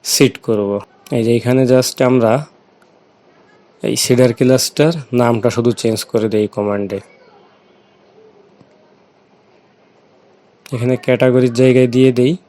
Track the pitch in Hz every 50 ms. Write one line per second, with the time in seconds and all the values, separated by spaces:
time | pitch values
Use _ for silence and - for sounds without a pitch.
0 | _ - - - 143 123 - - - - 113 104 104 98 101 101 - _ _ _
1 | _ - - 120 113 117 120 117 - 120 127 131 131 120 127 131 123 - - -
2 | 135 123 127 127 117 110 113 139 151 - _ _ _ _ _ _ _ _ _ _
3 | _ _ _ _ _ _ _ _ _ _ _ _ _ _ _ _ - - 127 123
4 | - - 127 120 127 123 117 - 131 127 131 127 - - _ - 147 160 170 165
5 | 135 _ - 123 120 117 117 113 101 120 110 120 113 123 113 - - 117 110 107
6 | - _ - 113 107 110 101 107 107 101 - - 104 104 101 101 101 98 101 98
7 | - _ _ _ _ _ _ _ _ _ _ _ _ _ _ _ _ _ _ _
8 | _ _ _ 427 440 440 415 415 403 403 381 _ - _ _ _ _ _ 415 403
9 | 202 202 _ _ _ _ _ _ _ _ _ 180 _ _ _ _ _ _ _ _
10 | _ _ _ _ _ _ _ _ _ _ _ _ _ - - 117 117 123 127 120
11 | - - 127 113 - 131 123 127 123 123 117 117 131 131 123 127 127 123 117 127
12 | 131 131 123 120 123 135 170 185 _